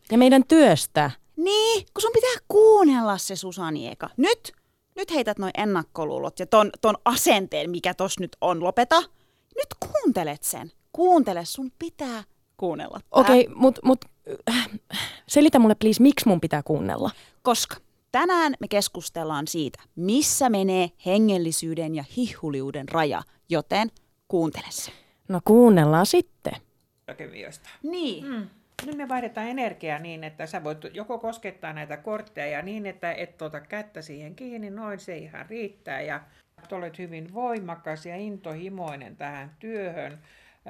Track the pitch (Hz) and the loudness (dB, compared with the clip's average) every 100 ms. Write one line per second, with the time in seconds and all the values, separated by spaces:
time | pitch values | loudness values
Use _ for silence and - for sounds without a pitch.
0 | - 233 254 269 247 320 254 160 - 156 | -2 6 8 8 6 8 8 6 2 -2
1 | 143 - _ - 359 415 440 440 - - | -2 -4 _ -6 0 2 2 0 -4 -4
2 | 440 466 508 480 - 415 440 415 320 254 | 0 2 2 -2 2 6 8 8 8 4
3 | 220 190 - 190 190 180 165 151 117 - | 0 -2 -6 -8 -10 -8 -6 -6 -8 -12
4 | - - 349 466 - - _ _ _ - | -10 0 0 0 -4 -20 _ _ _ -12
5 | 392 311 220 202 190 - 208 185 - - | -4 -2 -2 -4 -4 -2 -2 -2 -4 -8
6 | 151 135 139 - 180 220 208 - 220 - | -6 -6 -8 -8 4 4 4 2 0 0
7 | 240 247 - 214 180 151 160 175 180 180 | 0 2 4 2 2 -6 -4 -4 -4 -4
8 | 190 - 175 - 180 170 175 240 247 330 | -4 -4 -8 -4 -2 0 -2 0 2 2
9 | - _ _ _ _ 494 587 - - 605 | 0 _ _ _ _ -10 -10 -10 -6 -2
10 | 403 190 156 151 - 143 165 _ _ - | 0 0 -2 -6 -8 -10 -12 _ _ 0
11 | 359 339 233 175 170 - 262 - 330 - | 4 4 4 -4 -8 -10 -12 -10 -14 -10
12 | 269 226 196 _ _ - 180 151 - - | -10 -10 -14 _ _ -8 -6 -6 -10 -14
13 | - 262 254 254 - - 262 254 262 262 | 0 4 6 6 4 4 2 4 2 0
14 | - _ - - - 240 - 208 _ - | -2 _ -18 -10 -4 -4 -4 -10 _ -12
15 | - - - 285 302 269 220 208 220 214 | -12 -14 0 4 6 8 6 4 2 6
16 | 269 - 233 175 160 147 - 151 95 65 | 6 6 2 2 0 -4 -2 -4 -2 -4
17 | 214 - - _ - 226 - - _ _ | -6 -8 -20 _ -2 -2 -2 -10 _ _
18 | _ 247 349 349 311 262 208 202 - 180 | _ -2 0 2 0 -2 -2 -2 -2 -6
19 | - 170 156 147 156 165 135 - _ - | -12 -8 -6 -6 -6 -6 -6 -8 _ -6
20 | 180 254 294 - 254 202 190 185 175 _ | 0 0 0 0 0 2 0 0 -2 _
21 | 180 202 220 185 165 156 165 165 160 156 | 0 2 4 2 -2 -4 -6 -6 -6 -6
22 | 139 247 240 - 156 139 135 147 135 165 | -8 -6 -6 -6 -8 -6 -8 -10 -6 -2
23 | 156 90 - _ - 165 - 190 220 - | -2 -4 -10 _ -6 -4 -2 -2 -4 -8
24 | _ _ - 180 160 - - - - - | _ _ -6 -2 -2 -6 -12 -12 -14 -16
25 | _ _ - 180 - 226 240 185 151 160 | _ _ -8 -4 6 8 10 8 6 4
26 | 202 359 - _ - - _ _ _ _ | 4 2 0 _ -10 -10 _ _ _ _
27 | - - 135 107 - - - - 294 359 | -20 -18 -18 -16 -18 -20 -20 -14 -10 -6
28 | 285 165 277 233 185 _ _ - 277 294 | -6 -8 -10 -12 -12 _ _ -16 -12 -10
29 | 269 254 226 226 226 262 226 170 160 151 | -8 -6 -6 -10 -10 -6 -6 -8 -10 -8
30 | 170 160 156 151 156 185 151 151 165 196 | -10 -14 -16 -14 -12 -10 -10 -12 -14 -14
31 | 214 233 226 226 196 180 160 156 147 151 | -12 -10 -10 -10 -14 -14 -14 -14 -14 -14
32 | 220 214 214 - 147 147 185 214 202 185 | -10 -10 -12 -12 -8 -8 -10 -12 -12 -10
33 | 170 - 170 - 156 151 - 208 214 165 | -10 -10 -12 -14 -14 -14 -14 -14 -14 -18
34 | 156 147 151 190 254 233 208 202 214 196 | -18 -18 -18 -18 -16 -14 -14 -14 -14 -14
35 | - 165 156 147 - 226 202 _ - 135 | -14 -16 -16 -18 -16 -14 -14 _ -14 -12
36 | 147 147 - _ _ _ - 190 170 165 | -10 -12 -14 _ _ _ -16 -12 -12 -14
37 | 175 160 165 208 247 226 175 165 160 156 | -16 -16 -16 -10 -8 -8 -10 -14 -12 -12
38 | 175 175 214 196 170 156 185 190 160 139 | -12 -12 -12 -12 -14 -14 -14 -12 -12 -14
39 | 120 110 143 143 139 _ 220 220 185 165 | -18 -16 -14 -14 -18 _ -14 -10 -10 -10
40 | 143 151 _ _ _ _ | -14 -16 _ _ _ _